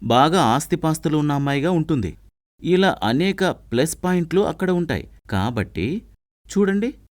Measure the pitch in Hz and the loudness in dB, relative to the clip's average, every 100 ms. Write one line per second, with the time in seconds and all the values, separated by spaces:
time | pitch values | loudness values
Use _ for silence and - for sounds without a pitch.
0 | 117 127 151 185 123 127 - 170 160 156 | 0 2 4 4 2 2 0 -2 -2 -2
1 | 160 151 147 143 139 143 160 175 160 147 | 0 0 0 0 0 0 0 0 0 -2
2 | 90 - - _ _ _ 160 180 196 - | -2 -8 -20 _ _ _ 0 2 2 2
3 | 104 127 185 190 185 - - 117 160 - | 0 0 0 0 -2 -2 -4 -2 -2 -2
4 | 180 180 165 180 208 - 185 180 160 98 | -2 -2 0 0 0 -2 -2 0 -2 -4
5 | - - - 98 107 117 98 - 101 202 | -6 -18 -6 -4 -2 -2 -4 -4 -4 -6
6 | - _ _ _ _ 196 196 202 233 - | -10 _ _ _ _ 0 2 2 -2 -6
7 | _ | _